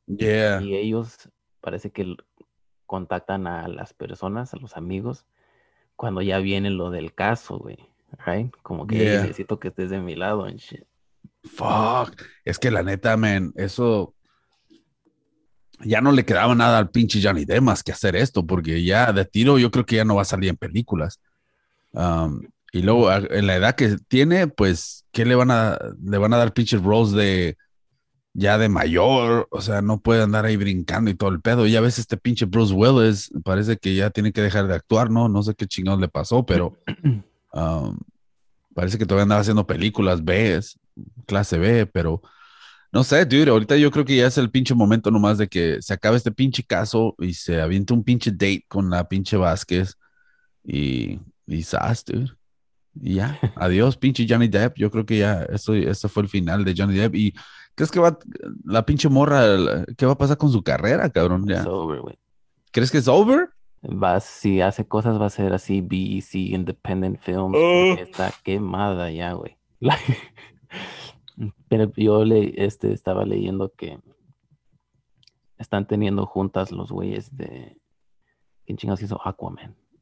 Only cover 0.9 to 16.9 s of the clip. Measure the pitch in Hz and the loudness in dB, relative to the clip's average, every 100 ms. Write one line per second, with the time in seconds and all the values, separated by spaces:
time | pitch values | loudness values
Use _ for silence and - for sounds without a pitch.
0.9 | 110 117 - _ _ _ _ - 98 104 | -4 -6 -14 _ _ _ _ -12 -12 -10
1.9 | - 92 87 _ _ _ _ _ _ - | -10 -10 -10 _ _ _ _ _ _ -12
2.9 | 95 90 90 - 98 90 87 85 85 - | -10 -6 -8 -6 -8 -8 -10 -12 -14 -16
3.9 | _ - - 95 107 123 - 123 - 85 | _ -16 -12 -8 -8 -10 -14 -18 -16 -10
4.9 | 95 113 147 _ _ _ _ _ _ _ | -8 -8 -12 _ _ _ _ _ _ _
5.9 | - 117 95 98 95 98 98 101 95 87 | -12 -8 -6 -2 -2 -2 -2 -4 -4 -6
6.9 | 90 78 - 98 117 - 95 - - _ | -8 -10 -4 -2 -4 -6 -14 -16 -20 _
7.9 | _ _ - - 92 123 - - 85 98 | _ _ -12 -8 -6 -6 -10 -12 -10 -6
8.9 | 110 107 104 101 - 98 104 92 - 92 | -2 0 0 -2 -6 -8 -8 -8 -8 -8
9.9 | 95 90 80 92 104 98 117 - 143 _ | -8 -8 -8 -6 -4 -6 -12 -18 -20 _
10.9 | _ _ _ - _ - - 110 110 110 | _ _ _ -20 _ -20 -8 -4 -2 0
11.9 | 127 120 - - _ - - 127 107 87 | -2 -4 -8 -20 _ -8 -4 -2 -2 -2
12.9 | 98 117 110 110 98 92 - 98 - 120 | -2 0 2 2 0 -2 -6 -8 -2 0
13.9 | 110 87 _ _ _ _ _ _ _ _ | 0 -2 _ _ _ _ _ _ _ _
14.9 | _ _ _ _ _ _ _ _ _ 110 | _ _ _ _ _ _ _ _ _ -2
15.9 | 107 131 139 110 92 113 120 117 117 104 | 2 4 4 4 2 4 4 4 4 2